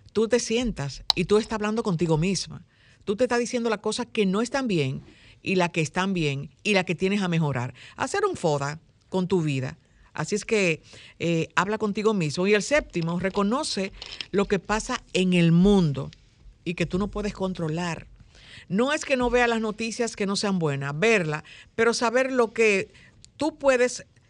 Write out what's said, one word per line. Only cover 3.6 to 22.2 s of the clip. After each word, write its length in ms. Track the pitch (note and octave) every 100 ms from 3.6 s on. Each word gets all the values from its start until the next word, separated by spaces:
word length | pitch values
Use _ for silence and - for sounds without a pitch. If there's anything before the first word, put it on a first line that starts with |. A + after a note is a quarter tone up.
| A#3
las 80 | G#3
cosas 260 | A3 G#3+ A#3+
que 140 | A3+ F#3+
no 160 | G3
están 260 | A#3+ C#4 B3+
bien 340 | E3+ C3 C#3+ - - - -
y 120 | - F#3
las 140 | E3+
que 100 | E3+
están 320 | D3+ F#3 F#3+
bien 380 | F3+ D3 C#3 C#3 _
y 120 | G#3
las 100 | F#3+
que 100 | F3+
tienes 260 | E3 F#3+ G3+
a 60 | F3+
mejorar. 440 | E3 D3 B2+ B2 - - -
Hacer 280 | C4+ G4+ G4+
un 100 | F4
foda 440 | E3 D3 C#3 D#3+ _ _ -
con 200 | F#3 F3+
tu 120 | F#3+
vida. 360 | D#3 C3+ C3 - _ _ -
Así 220 | - D3+
es 100 | G#3
que, 380 | - G#3+ F3+ D#3 - - - -
eh, 300 | E3+ E3 - -
habla 220 | F3+ G#3+
contigo 340 | G#3+ G#3 G#3+
mismo. 340 | G#3 D3+ D#3 F#3+
Y 80 |
el 80 | G#3
séptimo, 560 | G3 D4 D4 F3 E3 F3
reconoce 720 | F#3 G3+ G3+ C4 D#4 G#3 F#3+ - - - -
lo 160 | F#3+ G3+
que 120 | G3
pasa 440 | - G#3+ - B3 -
en 180 | F3+ F#3
el 200 | F3+ E3+
mundo 580 | E3+ F#3+ G3 D#3+ C3 D3 - _ _ - -
y 100 | E3+
que 100 | F3 E3
tú 120 | F3+
no 100 | G#3
puedes 240 | G#3 G#3
controlar. 720 | - F#3+ F3+ D#3+ D#3+ F3 D#3+ - - - - - - -
No 240 | F#3 C4
es 120 | D4+ -
que 100 | C4
no 140 | B3
veas 180 | B3 A#3
las 120 | A3+
noticias 520 | A3 G#3 A3+ G#3+ A#3
que 120 | - G3
no 100 | G3
sean 220 | G#3 F#3
buenas, 380 | D#3 C#3 C#3 D3
verlas, 460 | A3 G#3+ D#3 D3+ - - -
pero 200 | - A3+
saber 360 | A3+ A#3 B3